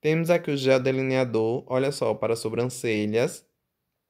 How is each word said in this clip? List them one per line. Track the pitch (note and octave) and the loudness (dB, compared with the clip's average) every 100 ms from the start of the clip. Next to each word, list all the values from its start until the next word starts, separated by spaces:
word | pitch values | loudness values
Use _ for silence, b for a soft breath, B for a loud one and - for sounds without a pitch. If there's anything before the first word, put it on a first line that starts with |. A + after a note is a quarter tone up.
Temos | D3+ D#3+ E3 | 0 0 2
aqui | F3 E3+ | 2 2
o | C#3+ | 0
gel | C3 C3 | 4 4
delineador, | B2+ C3 C3 C3 B2+ A2+ A2+ B2 - | 4 0 0 0 0 0 0 -2 -2
olha | B2+ C3+ | -2 -2
só, | C#3+ A#2 | -2 -2
para | G#2+ A2 A2+ | -2 0 -2
sobrancelhas, | A2 A2+ B2 B2+ B2 G#2+ G#2+ A2 C#3 - _ _ _ _ _ _ | -2 -2 -4 -4 -2 0 0 0 -2 -4 _ _ _ _ _ _